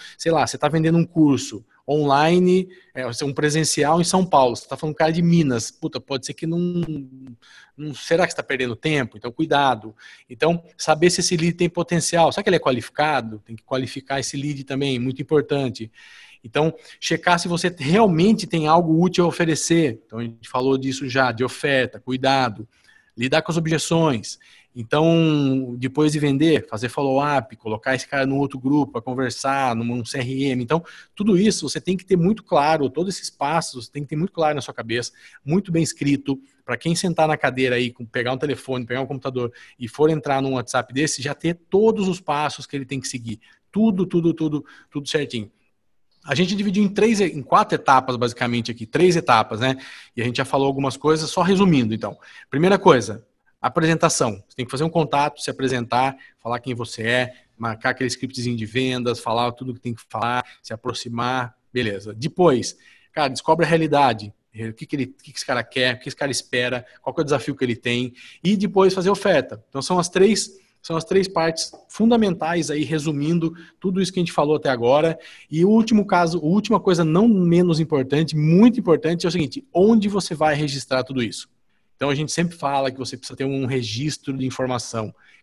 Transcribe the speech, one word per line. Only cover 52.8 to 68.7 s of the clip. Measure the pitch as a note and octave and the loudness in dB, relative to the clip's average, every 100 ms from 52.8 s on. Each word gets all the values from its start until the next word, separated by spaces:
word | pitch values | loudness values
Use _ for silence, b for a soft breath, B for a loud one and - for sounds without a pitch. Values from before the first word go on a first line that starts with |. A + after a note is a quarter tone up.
| F#3 C3 G2+ G2+ _ _ _ _ | 6 4 2 -10 _ _ _ _
apresentação. | B2 E3+ D#3+ D#3+ E3 - B2 G2+ - | -4 0 0 2 2 2 -2 -4 -10
Você | - | -12
tem | |
que | B2 | -8
fazer | C3+ | -4
um | D#3+ | -2
contato, | E3 D3 C#3+ D3 - | 0 0 0 0 -4
se | - | -10
apresentar, | C3+ C3 B2+ A#2 A#2+ C3+ C3+ B B | -4 -2 -2 -2 0 0 -4 B B
falar | A#2 A#2+ | -8 -8
quem | C3 | -6
você | A#2 A2+ - | -8 -8 -6
é, | A2+ B2 B2 B B - | -2 0 -2 B B -10
marcar | A#2 A2 C3 | -8 -4 -4
aquele | B2 B2+ | -2 -4
scriptzinho | - C3 B2+ A#2+ A#2 | -4 -8 -6 -4 -4
de | A2 | -4
vendas, | B2 B2+ B2+ A#2+ A2+ | -2 -2 -2 -4 -4
falar | A#2+ A#2 A#2+ | -2 -2 -2
tudo | - B2+ | -4 -10
que | A#2 | -10
tem | B2 | -10
que | A2+ - | -12 -10
falar, | A2+ A#2 B2 - B | -6 -2 -2 -6 B
se | - | -14
aproximar, | A2+ B2 - B2 A#2 B2 B2+ A#2+ - _ | -10 -8 -10 -8 -6 -4 -4 -6 -12 _
beleza. | B2 A2 F#2+ G#2+ | -4 -4 -6 -10
Depois, | G#2+ D#3 - E3+ B2+ - - b b b | -10 -6 2 4 4 0 -10 b b b
cara, | D#3 C#3 | -2 -2
descobre | B2 - D#3+ | 0 0 2
a | D#3 | 4
realidade. | E3 D#3 C#3+ C3+ A2 G#2 - _ | 2 2 4 4 2 -6 -18 _
O | A2 A2+ | -12 -12
que | A2 | -12
que | D#3+ C#3+ | -8 -6
ele, | |
o | B2 - | -6 -10
que | - | -18
que | - | -10
esse | - | -4
cara | B2 | -4
quer, | A#2 C3+ B2+ | -4 -2 -2
o | A#2+ | -2
que | C#3 | -8
esse | - | -6
cara | C#3+ | -6
espera, | A#2+ - B2+ B2 B2 - b | -6 -4 -2 -2 -4 -8 b
qual | C#3 | -8
que | E3 | -4
é | |
o | |
desafio | C#3 C#3+ - | 0 -2 -2
que | C3+ | -4
ele | B2 A2+ | -2 -2
tem, | B2 A#2+ B2 - B B | -2 -2 -4 -10 B B
e | F3 G#3 | 0 0
depois | G3 | 2